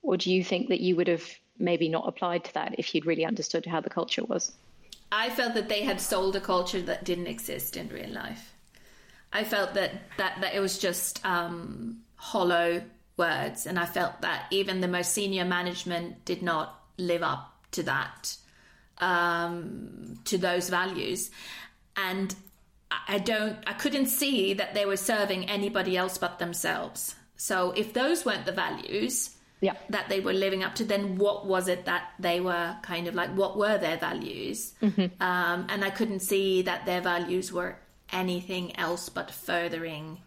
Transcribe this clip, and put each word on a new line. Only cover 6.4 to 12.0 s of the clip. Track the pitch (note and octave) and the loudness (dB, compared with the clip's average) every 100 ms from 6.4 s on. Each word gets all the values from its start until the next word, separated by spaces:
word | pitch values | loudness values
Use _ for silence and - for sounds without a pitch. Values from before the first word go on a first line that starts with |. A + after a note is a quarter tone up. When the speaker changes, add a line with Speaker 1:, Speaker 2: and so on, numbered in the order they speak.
Speaker 2:
culture | - F#3 F3+ G3 | 2 2 2 -2
that | F3 F3 | -2 -4
didn't | F3+ F3 F3 | -2 -2 -2
exist | D#3 - - - - | -8 -6 -6 -6 -6
in | - | -8
real | - - | -10 -10
life. | - A3+ A3+ - - - - - - - - - | -8 -8 -10 -14 -20 -20 -20 -20 -20 -20 -20 -6
I | - | -4
felt | G#3+ G#3+ C4+ G3 | 0 0 0 2
that, | F#3 F#3 - - | 0 -2 -12 -2
that, | F#3+ - | -2 0
that | F#3+ | -2
it | G3 | 0
was | G3 F#3 | 0 0
just, | F#3+ F3 - - F#3+ | -2 0 -4 -4 0
um, | F3 E3+ F3 E3+ - A#3 - | 0 0 -6 -8 -8 -10 -10